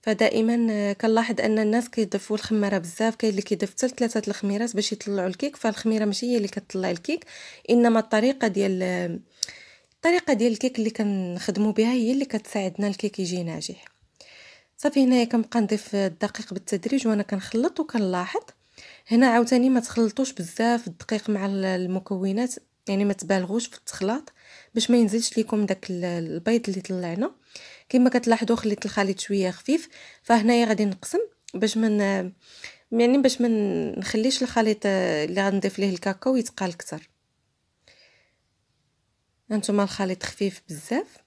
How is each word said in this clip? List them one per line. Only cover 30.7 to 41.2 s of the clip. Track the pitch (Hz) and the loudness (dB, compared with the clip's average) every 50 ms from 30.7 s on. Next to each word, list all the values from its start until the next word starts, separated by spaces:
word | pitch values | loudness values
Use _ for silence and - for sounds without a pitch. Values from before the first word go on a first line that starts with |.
| 220 208 214 | 2 2 2
نقسم | 202 185 - - - - 359 466 415 _ _ _ - - | 0 -2 -4 -8 -4 -2 -2 -2 -4 _ _ _ -12 -4
باش | 185 196 220 220 | -2 -2 0 0
ما | 226 220 220 | 2 2 2
ن-، | 208 208 202 196 196 190 180 185 190 _ _ - - - - - - _ _ _ - | 2 2 2 2 0 0 -2 -6 -10 _ _ -20 -20 -20 -20 -20 -20 _ _ _ 0
يعني | 226 233 240 254 285 | 4 4 6 6 6
باش | 262 262 254 - | 4 4 4 4
ما | 240 240 | 2 2
ن-، | 226 220 208 202 175 165 160 151 - - | 2 2 2 0 0 -2 -2 -2 -4 -6
نخليش | 190 - - 220 220 262 262 - 254 | -8 -4 -2 0 2 2 0 0 -2
الخليط، | 247 - 240 220 220 214 214 - | -2 2 2 2 2 0 0 0
آه، | 202 196 190 185 180 165 151 151 | 0 0 2 0 0 0 0 -2
اللي | 156 180 190 196 196 | -2 -2 0 0 2
غنضيف | 196 196 185 196 196 - | 0 0 0 -2 -2 0
ليه | 196 196 | -2 0
الكاكاو | 185 170 - 202 190 190 - 262 262 | -2 -2 -2 -4 -4 -2 -2 0 0
يتقال | 254 226 233 - - 196 180 170 | 0 0 -2 -4 -6 -6 -6 -6
كتر. | 175 - - - 156 - _ _ _ _ _ _ _ _ _ _ _ _ _ _ _ _ _ _ _ _ _ _ _ _ _ _ _ _ _ _ _ _ _ _ _ _ _ _ _ _ _ _ _ _ _ _ _ _ _ | -8 -12 -12 -12 -14 -14 _ _ _ _ _ _ _ _ _ _ _ _ _ _ _ _ _ _ _ _ _ _ _ _ _ _ _ _ _ _ _ _ _ _ _ _ _ _ _ _ _ _ _ _ _ _ _ _ _
هانتوما | 214 214 202 - 202 208 202 | -4 -4 -2 0 2 2 2
الخليط | 196 - - 196 185 185 185 - | 0 -2 -4 -4 -4 -4 -6 -8
خفيف | - - - 202 196 185 - _ _ | -10 -6 -4 -4 -4 -4 -6 _ _
بزاف. | 165 151 - - 233 277 392 - - - | -14 -12 -8 -4 -4 -4 -4 -6 -12 -20